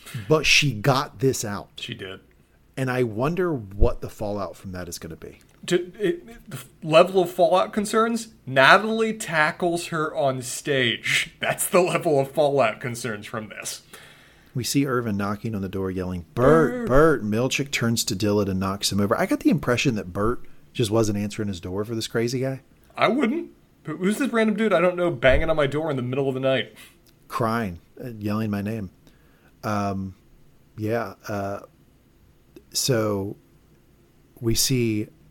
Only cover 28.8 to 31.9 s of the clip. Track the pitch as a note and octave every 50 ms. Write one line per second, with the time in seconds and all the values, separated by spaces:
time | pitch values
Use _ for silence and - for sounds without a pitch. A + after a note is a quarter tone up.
28.8 | G2 F#2 _ _ _ - _ _ _ _ _ _ _ _ _ - - A2 G#2 G2+
29.8 | G2+ G2+ G2 F#2+ F#2+ F#2+ F#2+ _ _ _ _ _ - - _ _ _ _ - G#2+
30.8 | G#2+ G#2 A#2 A#2 A2 G2 G2 _ - - G#2+ G2+ G2 G2 G2+ - - - _ _
31.8 | _ _